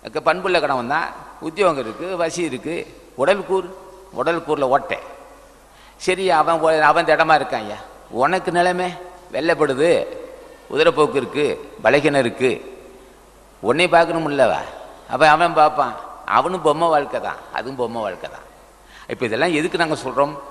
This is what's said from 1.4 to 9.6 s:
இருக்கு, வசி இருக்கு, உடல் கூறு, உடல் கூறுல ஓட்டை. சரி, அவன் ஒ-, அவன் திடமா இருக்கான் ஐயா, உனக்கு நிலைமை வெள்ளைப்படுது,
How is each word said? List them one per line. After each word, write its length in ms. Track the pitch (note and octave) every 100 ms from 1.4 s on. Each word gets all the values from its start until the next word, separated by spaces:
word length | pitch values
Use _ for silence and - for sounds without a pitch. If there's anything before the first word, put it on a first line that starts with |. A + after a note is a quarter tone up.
| D#3 D#3+ F#3+ D3
இருக்கு, 400 | A2+ G#2 E3+ F#3
வசி 260 | E3 D#3+
இருக்கு, 320 | E3 B2+ D3 E3 - - - -
உடல் 300 | C#3 G3+ F3+
கூறு, 240 | D#3 F3 - - - -
உடல் 340 | - C3+ E3+ C#3+
கூறுல 160 | D3
ஓட்டை. 360 | C3+ C3+ - - - - - - - - - - - -
சரி, 320 | - F#3 F#3+
அவன் 300 | D#3+ D#3 E3
ஒ-, 220 | D#3+ D#3+
அவன் 240 | D3+ D#3 E3
திடமா 280 | D3+ D#3+ D3+
இருக்கான் 260 | C3+ B2
ஐயா, 120 | G#2 G2+ - - -
உனக்கு 420 | A2 C#3 F#3 F3+
நிலைமை 360 | F3 F3+ F3+ F3+ E3+ - - -
வெள்ளைப்படுது, 580 | - D#3+ D#3